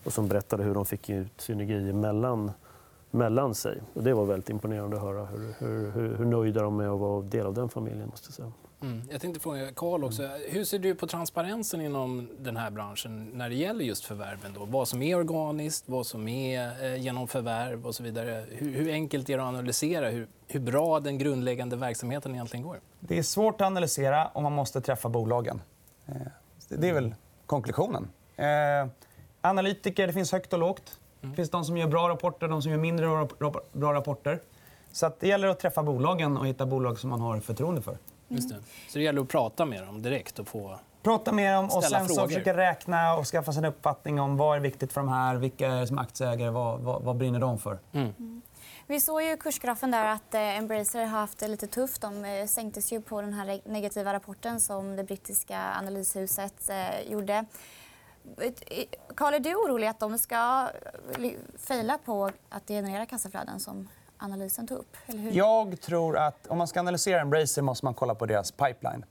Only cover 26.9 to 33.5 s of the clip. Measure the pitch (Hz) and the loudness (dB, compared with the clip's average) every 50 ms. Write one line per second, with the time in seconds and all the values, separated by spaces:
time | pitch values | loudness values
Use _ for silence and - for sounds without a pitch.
26.9 | 170 147 131 113 110 - - - - - _ - 151 143 107 - - - 170 233 | 4 2 0 0 -4 -6 -16 -20 -20 -20 _ -2 -2 -2 0 -2 0 0 0 0
27.9 | - - - 92 - _ - - _ - 143 147 147 147 147 143 143 143 139 131 | 0 -4 -4 -6 -12 _ -20 -18 _ 0 2 4 4 4 4 4 4 4 2 0
28.9 | - _ - - - - - - - _ - 175 196 196 190 196 202 196 - 214 | -4 _ -20 -20 -20 -20 -20 -20 -20 _ 2 4 4 4 2 2 0 0 -2 -2
29.9 | 185 - 196 180 156 196 185 - - 185 185 - - 175 165 175 196 - - - | 2 2 2 2 2 0 0 2 0 -2 0 0 0 2 2 2 0 -2 -8 -18
30.9 | - - - - _ - - 135 135 170 170 156 - 175 160 139 170 170 165 156 | -20 -20 -20 -20 _ -14 -12 -6 -2 -2 -2 0 0 -2 0 0 0 2 2 4
31.9 | 147 170 170 175 170 165 - 180 - - 170 160 160 156 135 156 156 151 160 165 | 4 6 6 4 2 2 2 0 0 0 -2 0 0 2 2 2 2 2 2 2
32.9 | 170 170 160 165 156 156 151 - - - 147 147 | 2 2 4 4 4 2 2 0 -2 -2 -2 -2